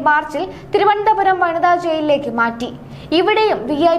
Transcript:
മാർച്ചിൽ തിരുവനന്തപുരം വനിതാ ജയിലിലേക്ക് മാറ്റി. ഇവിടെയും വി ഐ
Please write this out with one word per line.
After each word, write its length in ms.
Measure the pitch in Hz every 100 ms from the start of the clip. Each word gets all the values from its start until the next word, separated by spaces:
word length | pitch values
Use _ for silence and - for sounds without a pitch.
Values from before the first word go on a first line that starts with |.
| 277
മാർച്ചിൽ 360 | 302 302 285 370 - -
തിരുവനന്തപുരം 640 | 403 403 415 415 403 381 370
വനിതാ 300 | 359 330 349 349
ജയിലിലേക്ക് 460 | 339 311 302 285 277 233
മാറ്റി. 300 | 233 233 247 - - - - 311
ഇവിടെയും 400 | 359 427 427 294 240
വി 60 | 285
ഐ 40 | 330